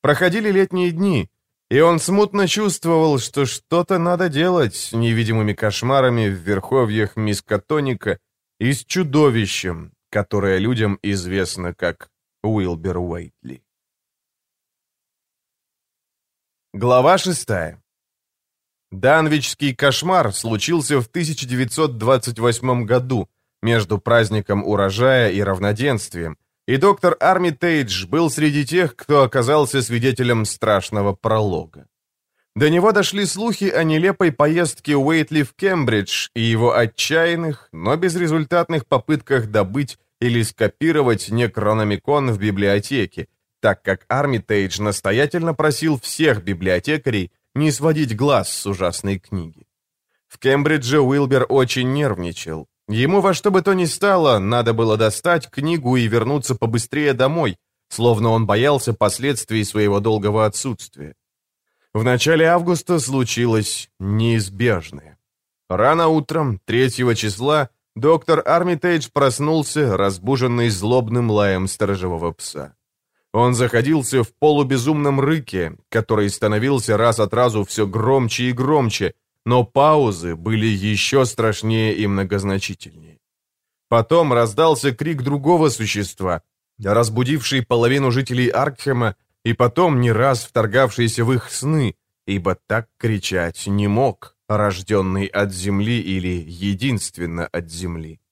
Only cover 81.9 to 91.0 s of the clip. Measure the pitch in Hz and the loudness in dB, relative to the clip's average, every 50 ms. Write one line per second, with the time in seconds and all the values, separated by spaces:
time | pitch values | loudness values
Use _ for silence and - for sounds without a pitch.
81.9 | 104 82 107 101 98 98 98 92 101 98 95 101 98 98 - - 101 - - - | 0 0 -2 -2 0 -2 -2 -2 -2 -2 -2 -2 -2 -2 -4 -6 -10 -12 -16 -20
82.9 | 78 80 78 78 76 _ _ _ _ _ _ _ _ _ _ _ _ _ _ _ | -20 -20 -20 -20 -20 _ _ _ _ _ _ _ _ _ _ _ _ _ _ _
83.9 | 120 117 113 - 160 170 165 147 123 120 117 110 101 117 160 165 156 120 - 143 | 0 0 2 4 2 2 4 4 4 2 2 2 2 2 2 2 2 2 0 -2
84.9 | 123 - 147 156 165 139 123 135 143 147 135 156 180 170 156 147 117 - 110 101 | -2 -2 -4 -4 -4 -4 -2 -2 -4 -2 2 2 2 4 4 2 0 -2 -4 -4
85.9 | - 104 101 90 - _ 95 92 87 85 _ _ _ _ _ _ _ _ 107 98 | -2 -4 -4 -6 -6 _ -4 -4 -4 -4 _ _ _ _ _ _ _ _ -2 0
86.9 | 104 113 120 110 107 117 127 123 151 151 - - 139 131 117 _ 123 117 117 123 | 2 2 2 0 0 -2 0 0 -2 -4 -2 -2 -2 -2 -2 _ 0 2 2 2
87.9 | 131 143 139 131 117 131 139 - 127 123 127 120 - 117 135 143 135 - - 143 | 2 2 0 0 0 0 -2 -2 -2 0 0 0 2 0 0 -2 -4 -6 -4 -2
88.9 | 135 120 120 107 98 _ _ _ _ _ _ 113 113 - 127 120 - 156 180 175 | -2 0 0 -2 -4 _ _ _ _ _ _ -4 0 2 2 2 4 2 2 2
89.9 | 147 127 123 120 113 104 123 139 131 113 - - _ 120 110 107 98 127 135 123 | 4 2 2 2 2 2 2 2 2 0 -4 -4 _ -2 -2 2 2 2 2 2
90.9 | - - | 2 0